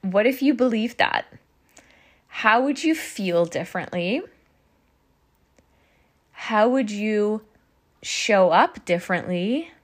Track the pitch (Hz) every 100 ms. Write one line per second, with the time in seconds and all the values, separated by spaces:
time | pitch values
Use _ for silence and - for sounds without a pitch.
0 | 196 190 226 262 277 240 254 226 233 -
1 | - - - - _ _ _ _ _ _
2 | _ _ _ - 220 226 269 285 320 311
3 | - - 190 170 170 156 185 185 160 180
4 | 175 254 427 _ _ _ _ _ _ _
5 | _ _ _ _ _ _ _ _ _ _
6 | _ _ _ - - 220 226 262 220 208
7 | 214 214 208 214 _ _ _ _ _ _
8 | - - - 202 185 165 339 - - 175
9 | - 175 - 180 190 262 330 _